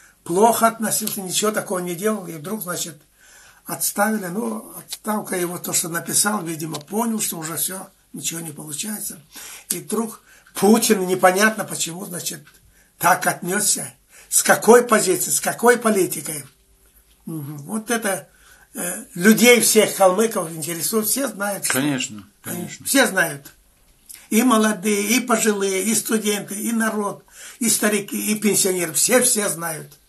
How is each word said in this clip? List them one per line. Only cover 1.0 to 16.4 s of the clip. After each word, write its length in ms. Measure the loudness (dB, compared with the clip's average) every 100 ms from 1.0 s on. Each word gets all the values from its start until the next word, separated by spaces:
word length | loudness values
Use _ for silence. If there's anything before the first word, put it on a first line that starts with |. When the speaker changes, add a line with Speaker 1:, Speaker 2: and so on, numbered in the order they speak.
| -4 -6
Speaker 1:
ничего 280 | -6 -2 -2
такого 280 | -2 -4 -6
не 160 | -6
делал, 320 | -4 -4 -4 -8
и 60 |
вдруг, 280 | -12 -10 -8
значит, 380 | -8 -8 -8 -12 _ _ _ -20 -20 _
отставили. 600 | -12 -6 -4 0 0 0 -4
Ну, 440 | -6 -6 -8 -12 -18
отставка 560 | -16 -12 -6 -6 -4 -4
его, 200 | -4 -6
то, 140 | -4
что 160 | -4 -4
написал, 540 | -6 -2 0 0 -2
видимо, 340 | -4 -6 -8 -10
понял, 400 | -6 -4 -2 -2
что 180 | -4 -6
уже 180 | -8 -6
всё, 300 | -6 -6 -14 _ _
ничего 280 | -10 -8 -8
не 120 | -10
получается. 680 | -14 -12 -10 -8 -8 -10 -12 -18 -20 -18 -18 -8
И 80 | -8
вдруг 400 | -4 -4 -4 -8 _ -20 _
Путин 520 | 2 6 6 6 2 2
непонятно 580 | 4 4 6 2 2
почему, 400 | -6 -6 -6 -8
значит, 360 | -10 -10 -10 -12 -16 _ _ _ _ _
так 280 | 2 2 2
отнёсся. 680 | -2 -2 -2 0 -2 -6 -16 _ -20 -2
С 140 | 0
какой 400 | 4 4 8 8
позиции, 480 | 8 2 2 0 -2
с 100 | -2
какой 380 | -4 2 4 4
политикой? 680 | 2 2 0 -2 -10 -12